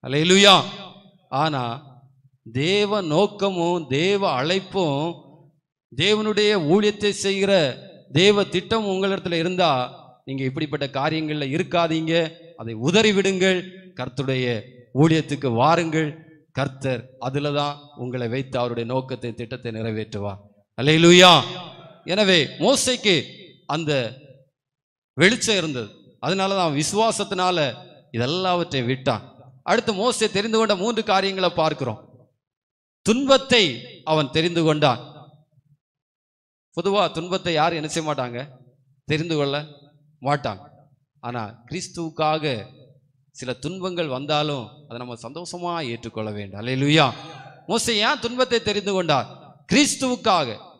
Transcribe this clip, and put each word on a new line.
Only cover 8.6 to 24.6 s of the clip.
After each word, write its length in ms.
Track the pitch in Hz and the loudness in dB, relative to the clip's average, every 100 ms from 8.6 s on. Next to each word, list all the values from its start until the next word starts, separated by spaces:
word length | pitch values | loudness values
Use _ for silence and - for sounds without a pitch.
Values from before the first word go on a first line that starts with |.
| - 226 208 | 0 -2 0
உங்களிடத்துல 540 | 190 196 190 185 170 | 0 0 -2 -2 0
இருந்தா, 320 | 165 180 175 131 127 - - _ - | 0 2 2 2 -2 -8 -20 _ -10
நீங்க 180 | 135 | -4
இப்படிப்பட்ட 420 | 131 156 156 147 139 | -4 -4 -4 -4 -4
காரியங்கள்ல 580 | 135 147 160 156 151 139 | -2 -2 -2 -4 -4 -4
இருக்காதீங்க, 640 | 151 190 170 165 160 160 165 160 - - - | -4 0 0 2 0 0 0 0 -6 -20 -14
அதை 160 | 113 110 | -10 -4
உதறி 320 | 127 202 220 | 2 4 4
விடுங்கள். 480 | 196 196 190 190 185 185 185 - - | 4 2 2 2 2 -4 -16 -20 -10
கர்த்தருடைய 520 | 127 123 131 131 123 113 110 - - | -10 -6 -2 0 0 -2 -6 -20 -8
ஊழியத்துக்கு 560 | 127 160 160 156 147 135 | 2 4 4 0 -4 -2
வாருங்கள். 580 | 117 147 170 165 156 156 147 - - _ | 2 4 4 2 -2 -2 -6 -18 -20 _
கர்த்தர் 500 | - 139 - 135 120 - - | -6 -6 -4 -4 -4 -6 -10
அதுல 320 | 123 139 147 | -6 -4 -2
தான் 240 | 143 147 143 - - | -2 -4 -6 -16 -12
உங்களை 320 | 123 123 120 | -8 -6 -4
வைத்து 280 | 127 135 131 | -4 -4 -2
அவருடைய 280 | 123 117 117 | -2 -2 -4
நோக்கத்தை, 420 | 131 131 123 120 | -4 -4 -8 -8
திட்டத்தை 360 | 113 117 127 120 | -10 -10 -10 -8
நிறைவேற்றுவார். 680 | 110 113 110 107 104 101 98 - _ _ - | -6 -6 -6 -6 -8 -8 -10 -16 _ _ -4
அல்லேலூயா. 540 | 135 160 165 175 185 160 - - - - - - | 2 6 8 10 10 8 4 -10 -14 -18 -20 -18
எனவே 360 | - 190 202 180 131 - | -6 0 4 4 2 0
மோசேக்கு 560 | 170 277 - 247 214 165 - - - - - | 2 2 0 0 2 2 0 -14 -20 -20 -6
அந்த 260 | 151 156 143 113 131 - - _ _ | -4 -2 -2 -2 -10 -20 -20 _ _